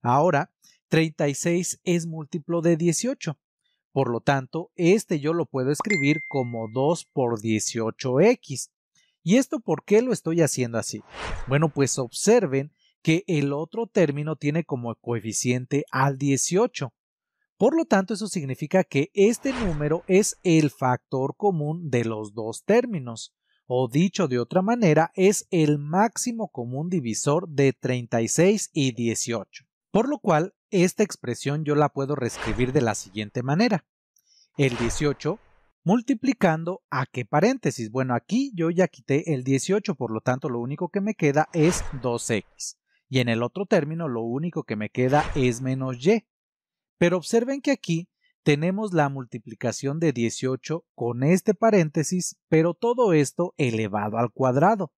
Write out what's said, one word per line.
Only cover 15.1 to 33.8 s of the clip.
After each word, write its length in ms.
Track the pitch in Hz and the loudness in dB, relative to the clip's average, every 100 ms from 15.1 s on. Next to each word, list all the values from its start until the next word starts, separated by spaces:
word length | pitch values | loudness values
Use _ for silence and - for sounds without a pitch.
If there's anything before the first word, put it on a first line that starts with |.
| 117 110 101 123 123 127 143 - | -6 -4 -4 -2 -2 -2 -4 -2
al 260 | 165 143 135 | -2 0 0
dieciocho. 720 | 143 135 - 175 247 - 131 _ _ _ _ _ _ _ | 0 0 0 0 0 -2 -12 _ _ _ _ _ _ _
Por 180 | 220 | 2
lo 120 | 320 320 | 2 2
tanto, 300 | 202 190 202 | 2 2 -6
eso 120 | 214 | -6
significa 560 | 185 135 131 151 185 | -6 -6 -6 0 0
que 280 | - - - | 2 0 0
este 400 | - 202 240 269 | 4 4 4 -4
número 500 | 254 208 156 147 165 - | -2 -2 -2 -2 -4 2
es 320 | 190 214 - | 4 4 -2
el 280 | 185 160 151 | 4 4 4
factor 680 | - 127 123 _ 135 135 - | 0 0 0 _ -4 -4 0
común 520 | 208 170 147 170 160 | 0 0 -2 -6 -2
de 140 | 123 | 0
los 300 | 113 110 107 | 0 -4 -6
dos 320 | 104 110 110 - | -8 -8 -8 2
términos, 680 | 220 247 185 120 113 - _ _ _ _ | 2 2 -6 -8 -12 -14 _ _ _ _
o 220 | 127 127 | 0 2
dicho 400 | 139 190 - 160 | 2 0 0 -2
de 120 | 123 | 0
otra 220 | 117 180 | 0 -2
manera, 520 | 190 247 196 151 170 - | 0 2 4 4 2 4
es 320 | 190 202 - | 2 2 -2
el 260 | 175 151 147 | 2 2 2
máximo 720 | 147 175 220 - 240 233 208 | 0 0 0 -2 -6 -6 -8
común 400 | - 120 127 170 | -8 -8 -6 -4
divisor 580 | 180 120 104 - 151 185 | -4 -4 -2 0 0 -2
de 240 | 143 139 | 2 2
treinta 500 | - 127 123 120 117 | 2 -4 -4 -2 -2
y 60 | 113 | 0
seis 440 | - 180 208 - | 2 4 2 -2
y 180 | - 135 | 0 0
dieciocho. 720 | 117 117 107 - 113 95 - _ _ _ | 0 -2 -2 -4 -6 -8 -20 _ _ _
Por 180 | 190 254 | 0 0
lo 100 | 294 | -2
cual, 340 | 214 151 185 _ _ | 0 2 0 _ _
esta 340 | 190 180 - | 2 2 2
expresión 600 | 214 - 123 117 143 147 | -2 -2 -8 -4 -4 -4
yo 120 | 147 147 | 0 2
la 120 | 147 | 2
puedo 300 | - 135 143 | 0 -4 -4
reescribir 560 | 117 - 113 107 127 | -4 -4 -4 -2 0
de 80 | 139 | 2
la 140 | 117 101 | 0 -2
siguiente 460 | - 104 104 123 | -8 -8 -6 -6
manera. 440 | 127 156 240 196 | -2 0 2 0